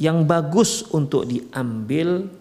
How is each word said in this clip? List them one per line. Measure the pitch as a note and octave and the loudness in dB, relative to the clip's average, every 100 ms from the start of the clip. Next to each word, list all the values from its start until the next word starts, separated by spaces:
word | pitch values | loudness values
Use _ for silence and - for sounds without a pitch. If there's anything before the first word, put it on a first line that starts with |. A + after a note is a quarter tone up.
yang | D#3 E3 | 0 2
bagus | D#3 E3+ D3+ F3+ A3+ - - | 4 2 2 2 2 0 -4
untuk | D#3+ C#3 C#3 A#2+ | -2 0 -2 -2
diambil | A#2+ - C3+ B2 A2+ G#2+ D3 F3 F3+ G3 - | -4 -6 -6 -4 -6 -2 -2 0 -2 -4 -12